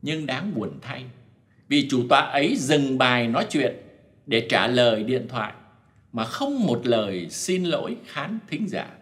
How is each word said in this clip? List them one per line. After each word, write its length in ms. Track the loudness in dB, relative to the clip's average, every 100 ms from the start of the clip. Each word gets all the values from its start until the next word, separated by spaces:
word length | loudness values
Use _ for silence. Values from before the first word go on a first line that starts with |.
Nhưng 240 | -4 -4 -4
đáng 300 | -4 -4 -4
buồn 240 | -6 -8
thay, 240 | -12 -12 -12 -18 -20 _ _ _ _
vị 200 | 0 2
chủ 160 | 0 4
tọa 100 | 4
ấy 360 | 4 2 2 0
dừng 400 | 2 2 2 2
bài 300 | 4 4 2
nói 200 | 0 0
chuyện 260 | 0 0 -2 -16 -20 _ _ -2
để 220 | 0 2
trả 180 | 2 2
lời 360 | 4 4 4
điện 240 | 0 -2 -2
thoại 240 | -6 -6 -8 -20 _ _ _ _
mà 120 | -6
không 400 | -4 -2 -2 0 2
một 220 | 0 2
lời 420 | 2 0 -4 -6
xin 340 | -8 -2 0
lỗi 340 | 0 -2 -4 -8 -10
khán 340 | -8 -6 -8 -6
thính 200 | -6 -4
giả. 220 | -4 -8 -14